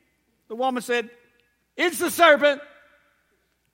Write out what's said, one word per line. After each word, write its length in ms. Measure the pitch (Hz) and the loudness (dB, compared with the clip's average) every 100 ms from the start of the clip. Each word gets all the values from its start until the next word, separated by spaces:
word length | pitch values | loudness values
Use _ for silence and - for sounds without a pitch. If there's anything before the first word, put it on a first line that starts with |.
| _ _ _ _ _ | _ _ _ _ _
The 80 | 220 | -6
woman 260 | 262 254 | -4 -4
said, 280 | 220 240 233 - _ _ _ _ _ - | -4 -4 -4 -14 _ _ _ _ _ -4
"It's 220 | 349 269 | -4 -2
the 100 | 330 | -6
serpent." 520 | - 339 285 294 285 - - _ _ _ _ _ _ _ _ _ | 2 4 6 2 -2 -8 -20 _ _ _ _ _ _ _ _ _